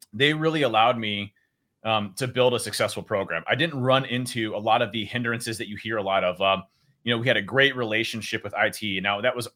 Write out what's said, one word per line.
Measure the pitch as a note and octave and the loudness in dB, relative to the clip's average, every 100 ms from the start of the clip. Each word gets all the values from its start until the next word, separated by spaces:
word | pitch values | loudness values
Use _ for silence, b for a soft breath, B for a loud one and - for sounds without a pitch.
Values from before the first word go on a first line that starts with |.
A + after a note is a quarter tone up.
| - | -10
they | G#2+ C#3+ | 0 2
really | D#3 D#3 D#3 | 4 0 2
allowed | C3 A2 A#2+ A#2 | 2 6 4 4
me, | G#2+ G2+ G2+ _ _ _ _ _ A2 | -2 -4 -6 _ _ _ _ _ -2
um, | A2 G2+ - | 0 -2 -6
to | B2+ | -4
build | B2 B2+ | 4 4
a | A#2+ | 4
successful | G#2+ - G#2+ - | -2 0 -2 -2
program. | F2 G2+ F#2+ E2 - | -4 -2 -2 -4 0
I | B2 | 0
didn't | E3 C#3+ | 0 0
run | B2+ C3 | 4 4
into | C3+ B2 B2+ A#2 A2 | 2 -4 -4 -4 -4
a | G2 | -2
lot | A2 A#2 | 2 2
of | A#2 | 2
the | A2+ G2 | -4 -6
hindrances | B2 A#2 A#2 A#2 A2+ | -4 -4 -4 -6 -8
that | G#2 | -8
you | G#2 | -8
hear | A2 A2 | -6 -4
a | |
lot | G2 F#2+ F2+ | 0 2 2
of. | F2+ | 0
Um, | G2 F#2+ F#2+ _ _ _ | 2 0 -2 _ _ _
you | A#2 | -2
know, | A#2 | 0
we | B2 | 2
had | A2 | 0
a | |
great | G2 B2+ C#3 B2+ | 0 2 2 2
relationship | A2+ A2 A2+ A#2 G#2 A2 | -2 -2 -2 -6 -6 -8
with | G2+ | -6
I | G2+ G#2+ | -2 -2
T. | - G#2+ F#2+ | -2 -4 -2
Now, | G2 G2+ | -2 0
that | B2 | -2
was | A#2+ A#2 | -2 -8